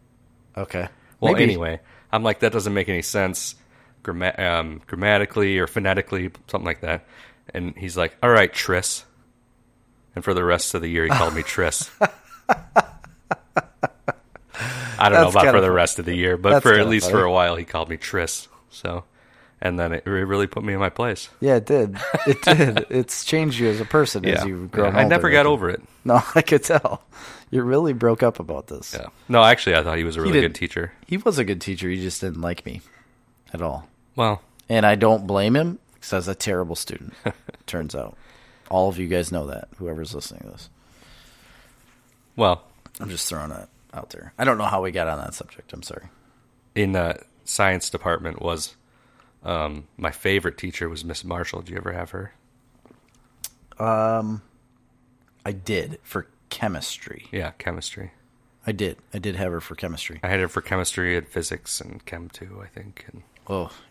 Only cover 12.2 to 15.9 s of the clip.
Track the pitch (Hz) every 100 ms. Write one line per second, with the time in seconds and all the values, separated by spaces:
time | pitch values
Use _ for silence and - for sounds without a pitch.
12.2 | - - - - - - - - - -
13.2 | - - _ - - _ - - - -
14.2 | _ - _ - - - - - 101 110
15.2 | 92 95 95 113 92 90 85